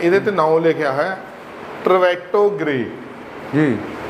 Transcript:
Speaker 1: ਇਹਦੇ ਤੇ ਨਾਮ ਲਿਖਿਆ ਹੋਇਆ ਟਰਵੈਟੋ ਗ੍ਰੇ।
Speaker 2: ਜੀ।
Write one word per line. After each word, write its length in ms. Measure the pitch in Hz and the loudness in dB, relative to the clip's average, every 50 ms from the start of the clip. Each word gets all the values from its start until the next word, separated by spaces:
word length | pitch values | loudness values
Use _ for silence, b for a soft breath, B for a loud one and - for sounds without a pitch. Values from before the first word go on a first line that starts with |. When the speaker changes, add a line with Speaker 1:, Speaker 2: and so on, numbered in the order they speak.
Speaker 1:
ਇਹਦੇ 200 | 175 170 180 196 | 2 2 2 4
ਤੇ 100 | 190 214 | 2 2
ਨਾਮ 280 | 202 175 156 156 160 165 | 2 2 2 4 4 4
ਲਿਖਿਆ 340 | 165 165 156 139 151 143 131 | 4 4 2 2 0 0 0
ਹੋਇਆ 240 | 139 156 185 190 - - - - - - - - - - - - - - | 0 -2 -2 -4 -6 -10 -14 -16 -18 -18 -16 -16 -16 -14 -14 -12 -4 2
ਟਰਵੈਟੋ 640 | - 180 185 180 180 175 175 - - - 208 208 202 | 2 4 6 4 4 2 0 -2 -2 2 2 4 4
ਗ੍ਰੇ। 400 | 202 151 160 151 143 127 113 95 - - - - - - - - - - - - - | 2 0 -2 0 0 0 -2 -4 -6 -10 -14 -16 -16 -16 -16 -16 -16 -14 -10 -2 0
Speaker 2:
ਜੀ। 240 | 143 156 143 117 104 - - - - - | 2 2 4 2 0 -4 -8 -10 -10 -10